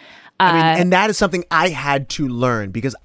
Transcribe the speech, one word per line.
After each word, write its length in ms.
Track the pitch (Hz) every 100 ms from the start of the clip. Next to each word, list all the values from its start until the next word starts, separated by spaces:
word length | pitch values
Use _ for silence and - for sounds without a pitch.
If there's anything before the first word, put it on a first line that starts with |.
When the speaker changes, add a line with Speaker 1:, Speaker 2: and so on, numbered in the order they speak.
| - - - -
Speaker 1:
I 140 | 180
mean, 80 | 165
Speaker 2:
Uh, 120 | 165 165
Speaker 1:
and 140 | 180
that 160 | 185 214
is 80 | 202
something 260 | 202 175 -
I 180 | 165 185
had 380 | 139 143 139 -
to 180 | - 139
learn 440 | 120 127 113 101
because 240 | 107 131 -